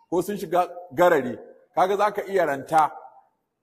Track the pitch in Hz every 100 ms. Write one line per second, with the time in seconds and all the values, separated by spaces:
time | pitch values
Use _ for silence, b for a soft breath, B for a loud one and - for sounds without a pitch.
0 | _ 175 180 208 165 175 - - - 127
1 | 175 156 123 107 - - _ - 185 202
2 | 208 202 185 190 160 139 135 160 147 -
3 | - - _ _ _ _